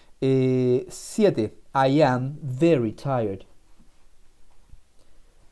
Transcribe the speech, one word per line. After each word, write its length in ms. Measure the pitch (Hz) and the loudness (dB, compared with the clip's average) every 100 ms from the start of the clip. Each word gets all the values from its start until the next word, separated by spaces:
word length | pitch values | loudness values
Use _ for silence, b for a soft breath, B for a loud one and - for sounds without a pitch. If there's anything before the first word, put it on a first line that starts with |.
| b b | b b
Eh, 640 | 135 131 131 127 127 127 - | 0 2 2 2 2 0 -2
siete. 720 | - - - 202 123 107 - - | -14 -10 0 2 2 -4 -6 -6
I 260 | 135 135 143 | 0 2 4
am 380 | 143 127 131 151 | 4 2 -4 -8
very 540 | 139 127 165 151 113 | -8 0 2 2 0
tired. 500 | - 139 127 107 95 - - _ - - - - - - - - - - - - - - - - - - | -4 -4 -4 -4 -6 -14 -20 _ -20 -20 -20 -20 -20 -20 -20 -20 -20 -20 -20 -20 -20 -20 -20 -20 -20 -20